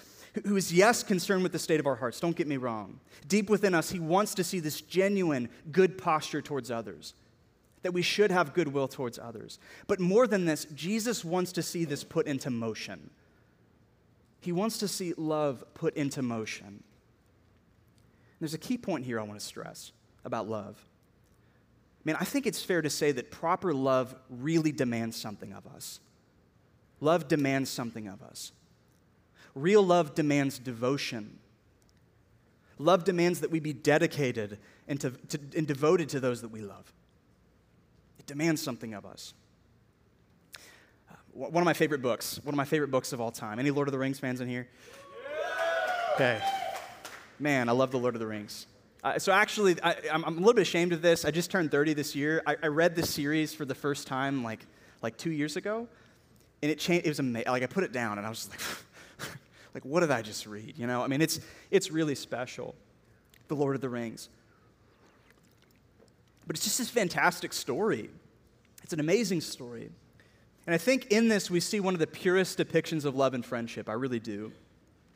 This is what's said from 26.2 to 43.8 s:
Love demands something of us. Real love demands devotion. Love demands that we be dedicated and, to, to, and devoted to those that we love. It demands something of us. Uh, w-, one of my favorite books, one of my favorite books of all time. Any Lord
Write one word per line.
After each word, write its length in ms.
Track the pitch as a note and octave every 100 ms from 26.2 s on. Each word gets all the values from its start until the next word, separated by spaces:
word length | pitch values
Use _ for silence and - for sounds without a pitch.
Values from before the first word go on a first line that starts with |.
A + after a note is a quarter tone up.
| _ _ _ _ _ _ _ -
Love 280 | D3 F3 D3
demands 420 | D#3 C3+ C3+ C3
something 380 | - A#2+ A2+ G#2
of 120 | F#2
us. 300 | - - - - _ _ _ _ _ _ _ _ -
Real 300 | C#3 D#3+ G#3
love 320 | F#3 F3 D3+ C#3+
demands 420 | D3 C#3+ C#3 B2
devotion. 800 | B2 A2+ B2 C#3 - A#2 G#2+ - _ _ _ _ _ _ _ _ _ _ _ _ _ -
Love 260 | D3+ F#3
demands 360 | E3+ F3 E3+ D#3
that 120 | D3+
we 80 | D#3+
be 120 | D3+
dedicated 840 | C3 C#3+ D3+ E3 - C3 A2+ G2+ G2+ - - -
and, 120 | C#3+
to, 100 | C#3
to, 280 | B2 - D3+ C#3 E3+
and 100 | D3+
devoted 420 | C3 D3+ F3+ C#3+
to 100 | C#3
those 220 | B2+ A#2
that 100 | A2
we 120 | A2
love. 300 | G2+ G2 F#2+ _ _ _ _ _ _ _ _ _ _ _ _ _
It 80 | -
demands 340 | C#3+ E3 D3+
something 340 | C#3+ A#2 A#2
of 120 | G#2 G2
us. 280 | - - - _ _ _ _ _ _ _ _ _ _ _ - - - _ _ -
Uh, 60 | - _
w-, 180 | - C3
one 100 | D#3+
of 40 | F3
my 80 |
favorite 280 | D3+ D#3 D3
books, 380 | B2 G#2+ - -
one 120 | C#3
of 20 | C#3+
my 80 |
favorite 260 | C3+ D#3 C#3
books 220 | C3 -
of 80 | B2
all 100 | A2+
time. 300 | - A2 G#2+
Any 100 | C#3+
Lord 160 | C#3+